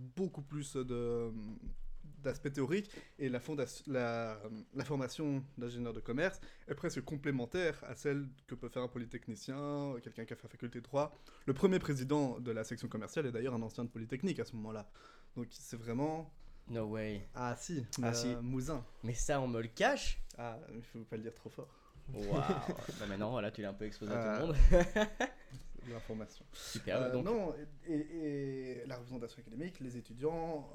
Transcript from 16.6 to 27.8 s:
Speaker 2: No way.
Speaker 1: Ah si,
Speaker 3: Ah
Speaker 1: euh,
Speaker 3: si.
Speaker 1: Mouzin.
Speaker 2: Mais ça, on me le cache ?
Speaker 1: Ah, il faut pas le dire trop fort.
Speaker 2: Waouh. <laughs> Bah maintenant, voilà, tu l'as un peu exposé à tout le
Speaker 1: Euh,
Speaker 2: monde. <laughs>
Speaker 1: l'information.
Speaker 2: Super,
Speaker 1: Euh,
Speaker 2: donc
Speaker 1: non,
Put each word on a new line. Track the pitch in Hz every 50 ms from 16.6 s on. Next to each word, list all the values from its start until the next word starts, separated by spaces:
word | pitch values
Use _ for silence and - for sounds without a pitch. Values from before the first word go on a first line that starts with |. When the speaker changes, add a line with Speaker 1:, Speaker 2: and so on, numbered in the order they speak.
| - -
Speaker 2:
No | 117 113 110
way. | 107 110 110 110 107 104 101 101 - -
Speaker 1:
Ah | 123 123 120 120
si, | - - - 175 143 117 - - -
Speaker 3:
Ah | 120 117
Speaker 1:
euh, | 117
Speaker 3:
si. | 117 135 123 123 120
Speaker 1:
Mouzin. | 120 123 131 127 127 143 160 131 110 - - - -
Speaker 2:
Mais | 113 120
ça, | - - - 147 139
on | 131
me | 127 117 113
le | 113
cache ? | 113 - - 190 254 285 - - - - - - - -
Speaker 1:
Ah, | - 120 117 113 113 - - -
il | 117 113
faut | - - 117
pas | 110 - 117
le | 110 110
dire | 113 -
trop | - - -
fort. | - - - - - - - - - - - - 131
Speaker 2:
Waouh. | 208 -
<laughs> | 101 101 - - - - - - - - - - - - -
Bah | 107
maintenant, | 101 98 98 107 110
voilà, | 127 120 101 107
tu | - -
l'as | 104 98
un | 98
peu | 101 107
exposé | 107 104 - 107 104 107
à | 120 113 110 107
tout | 107 151
le | 165 151 131 - - 185
Speaker 1:
Euh, | 175 175 175 -
Speaker 2:
monde. | 214 214 208
<laughs> | - - 247 - - - - - 135 - - - - - - 123
Speaker 1:
l'information. | 117 113 - - 113 110 104 - - - - - -
Speaker 2:
Super, | - - - - 113 - - 90 120
Speaker 1:
Euh, | 127 127
Speaker 2:
donc | 127 123 160
Speaker 1:
non, | 190 240 226 190 165 127 143 151 151 - -